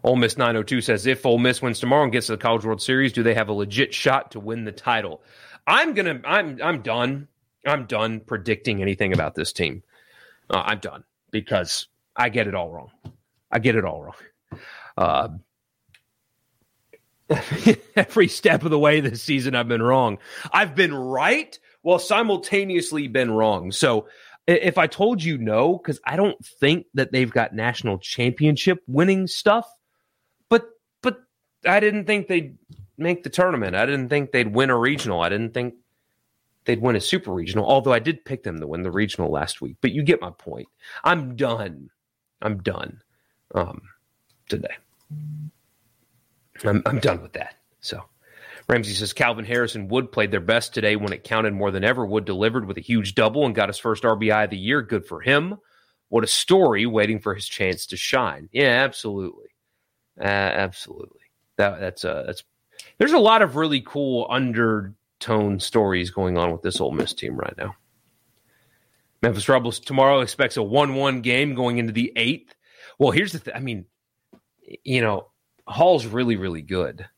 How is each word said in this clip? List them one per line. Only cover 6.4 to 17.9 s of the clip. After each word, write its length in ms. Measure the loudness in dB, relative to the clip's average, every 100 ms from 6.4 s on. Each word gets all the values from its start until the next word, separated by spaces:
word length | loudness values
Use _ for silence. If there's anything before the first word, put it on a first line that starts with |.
| 0 -4
I'm 200 | -4 -4
done. 440 | -4 -2 -2 -4 -10 _ _ _ -2
I'm 200 | -2 -2
done 340 | -2 -2 -4
predicting 600 | -6 -6 -2 -2 -2 -2
anything 300 | -2 0 0
about 220 | 0 -2
this 180 | -4 -6
team. 300 | -2 -4 -4 _ _ _ _ -20 _ _
Uh, 140 | -2
I'm 140 | -2 -4
done 240 | -6 -16 _ _ _
because 560 | -8 -2 -2 -2 -6 -8 _ _
I 140 | -2 0
get 180 | 0 -2
it 80 |
all 160 | -4 -8
wrong. 220 | -12 -18 _ -20 _ _ _ _
I 80 | 0
get 160 | 2
it 100 | 2
all 200 | -2 -8
wrong. 100 | -14 -20 -20 _ _ -20 -20 -20 -12 -2
Uh, 320 | 2 2 -2 -10 _ _ _ _ _ _ _ _ _ _ _ _ _ _ _ -20 _ _ -4
<laughs> 460 | -4 -2 2 4 4 0